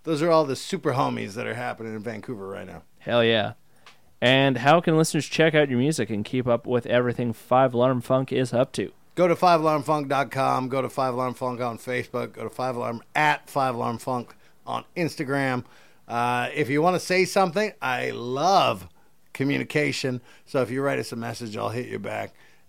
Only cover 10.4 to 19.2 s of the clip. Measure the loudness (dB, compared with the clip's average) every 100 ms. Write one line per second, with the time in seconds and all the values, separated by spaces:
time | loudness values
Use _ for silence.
10.4 | 0 0 -2 -4 -4 -2 -2 -2 -4 -4
11.4 | -6 -4 -6 -6 -6 -6 -6 -6 -8 -8
12.4 | -10 -6 -6 -4 -6 -8 -4 0 2 0
13.4 | -4 -2 -2 -2 -4 -4 -4 -6 -6 -16
14.4 | -20 _ -8 -8 -8 -4 -4 -4 -4 -2
15.4 | 0 -2 -6 -18 -20 -20 -6 -2 0 0
16.4 | -2 -2 0 2 2 0 0 0 2 2
17.4 | 2 0 -4 -4 -4 -2 -4 -6 -6 0
18.4 | 4 4 4 0 -8 -20 _ _